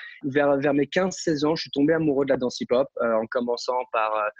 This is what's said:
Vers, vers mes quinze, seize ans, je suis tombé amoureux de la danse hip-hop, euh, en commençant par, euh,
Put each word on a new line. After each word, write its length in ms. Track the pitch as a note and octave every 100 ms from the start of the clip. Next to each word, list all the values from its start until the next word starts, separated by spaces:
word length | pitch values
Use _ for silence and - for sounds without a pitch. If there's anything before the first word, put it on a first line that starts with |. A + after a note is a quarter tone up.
| - -
Vers, 320 | C#3+ C#3+ C#3+ C#3
vers 180 | D3
mes 140 | C#3+ C#3
quinze, 260 | F#3 F#3
seize 300 | - F3 D3
ans, 100 | D3+
je 80 | D#3+
suis 80 | -
tombé 220 | C#3 D3
amoureux 320 | E3 D#3 C3+
de 60 | C#3
la 60 | B2
danse 240 | B2 -
hip-hop, 280 | A#2+ B2 C3+ -
euh, 140 | A#2
en 120 | A2 A2
commençant 520 | B2+ A#2+ A#2+ - B2+ B2
par, 240 | A2+ A2 G#2+
euh, 120 | G#2+